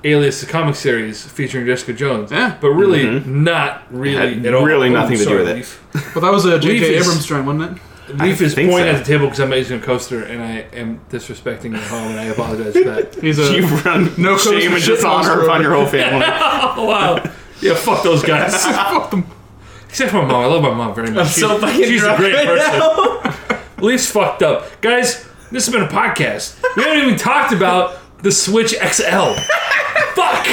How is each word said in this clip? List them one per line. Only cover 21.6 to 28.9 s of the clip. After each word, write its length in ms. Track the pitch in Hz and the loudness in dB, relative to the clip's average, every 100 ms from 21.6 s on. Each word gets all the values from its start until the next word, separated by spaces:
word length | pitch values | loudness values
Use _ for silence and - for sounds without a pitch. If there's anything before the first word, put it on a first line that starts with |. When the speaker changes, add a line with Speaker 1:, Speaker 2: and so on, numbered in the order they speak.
Speaker 4:
fucking 220 | 214 262 | 0 2
Speaker 1:
she's 180 | 294 233 | 2 2
a 40 | 208 | 2
Speaker 4:
drunk 140 | 214 | 2
Speaker 1:
great 140 | 196 | 2
Speaker 4:
right 140 | 277 294 | 2 2
Speaker 1:
person. 320 | 208 311 - 320 320 381 - - - - | 2 2 2 2 4 0 0 -8 -8 -8
Speaker 4:
now. 100 | - - - | -8 -8 -2
<laughs> 80 | 208 | 0
Speaker 1:
Leaf's 240 | 254 - | 0 0
fucked 320 | 208 214 - | 0 -2 0
up. 400 | 160 - - - | 0 0 -6 -4
Guys, 460 | 214 247 247 - - - - | 0 2 0 -4 -14 -20 -10
this 160 | 247 233 | -6 -2
has 20 | |
been 140 | 240 | 0
a 40 | 160 | 0
podcast. 720 | 180 226 - 127 104 - - 508 202 | 0 -2 -2 -2 -4 -8 -4 -2 0
We 60 | |
haven't 200 | 285 302 | 0 2
even 120 | 269 190 | 2 0
talked 340 | 233 285 277 | 0 0 0
about 460 | 202 185 180 180 - - - | 0 2 2 0 -6 -20 -4
the 80 | 190 | 0
Switch 420 | - - 220 226 | 0 2 2 2
X 280 | - - | -2 -2